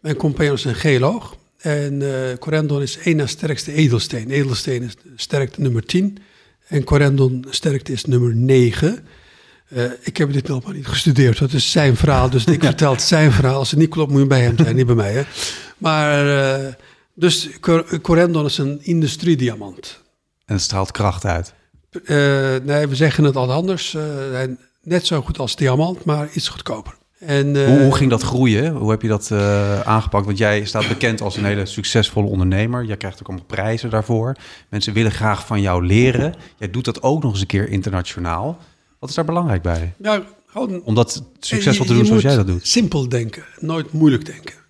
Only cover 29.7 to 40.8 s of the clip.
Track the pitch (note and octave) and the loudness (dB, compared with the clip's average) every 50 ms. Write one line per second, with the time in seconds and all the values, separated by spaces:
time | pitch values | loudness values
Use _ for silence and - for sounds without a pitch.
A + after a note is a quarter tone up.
29.7 | G2+ G2 - G#2+ A2 A2 G#2+ - - G#2 G2+ G2+ G2+ F#2+ A2 G#2 G#2 G#2+ G#2 G#2 | -2 -2 0 0 0 0 0 0 0 0 0 0 -2 0 2 2 2 0 -2 -2
30.7 | - G#2+ G#2 G2+ A#2 - - A#2+ A2 G#2+ G#2 G2+ F#2 - G#2 G2+ G2+ G2+ G2 F#2 | -4 -4 -2 -2 -2 -2 -2 -2 -2 -2 -6 -6 -6 -2 -2 -2 -2 -2 -4 -6
31.7 | - - G2+ - - A2+ G#2 - - - G#2 G2+ G2+ F#2+ F#2 F#2 F#2 F#2+ G#2+ A2+ | -6 -8 -8 0 0 2 0 2 0 -2 -2 0 0 0 2 2 2 0 0 -2
32.7 | B2 B2 A#2+ G#2+ G#2+ F#2+ - G2 F#2 - - - F#2+ F2+ E2 _ - - F#2+ G#2+ | -2 -6 -6 -6 -8 -8 -8 -12 -12 -12 -14 -14 -14 -14 -12 _ -6 -4 -4 -2
33.7 | A#2 A2+ - A#2 A2 A2+ G#2 - A#2+ A2 A2+ B2 C3+ - - - - - _ _ | -4 -4 -4 -2 -2 -2 -2 0 -2 -2 -2 -4 -6 -8 -12 -20 -20 -20 _ _
34.7 | - G#2 - - G#2 A2 A2+ A2 - - A2 A2 G#2 F#2+ - - A#2 G#2 G2 F#2+ | -6 -4 -4 -2 0 0 0 0 0 0 -2 -2 -2 -2 -4 -4 -2 -2 0 0
35.7 | F2+ F2+ F2+ F2+ F#2+ A2 B2 C3 A#2+ - C3 D#3 F3 - - - _ _ A2 G2 | 0 0 2 2 4 4 4 4 2 2 -2 -2 -4 -8 -18 -20 _ _ -12 -8
36.7 | F2+ A#2 B2 - A2 - - B2+ C#3+ D#3+ C#3+ B2+ G#2+ G2 F#2+ F#2 - G2 G#2 A2 | -6 -6 -6 -6 -6 -2 0 0 0 0 0 -2 -2 -2 -4 -2 -2 -2 -2 0
37.7 | - G2 F#2+ G#2+ F#2+ F2+ F2 - - - F2 E2+ E2 E2+ G2+ C#3+ E3+ E3+ - _ | -2 -4 -4 -2 -4 -4 -6 -6 -8 -8 -6 -4 -4 -4 -6 -6 -8 -10 -16 _
38.7 | _ _ _ _ _ _ - C3+ - - D#3+ D3+ E3 F3 F3 D#3 G#2+ F#2 E2 F2+ | _ _ _ _ _ _ -14 -10 -6 -4 -4 -2 -2 -2 0 0 -2 -2 0 -2
39.7 | E2+ E2 E2 E2+ F2 _ G3 G#3+ G#3+ G3+ - - - _ _ _ _ G#3 C4 A3 | -2 -2 -4 -6 -8 _ -4 -2 -2 -2 -4 -10 -20 _ _ _ _ -8 -6 -6
40.7 | F#3+ F3+ | -6 -8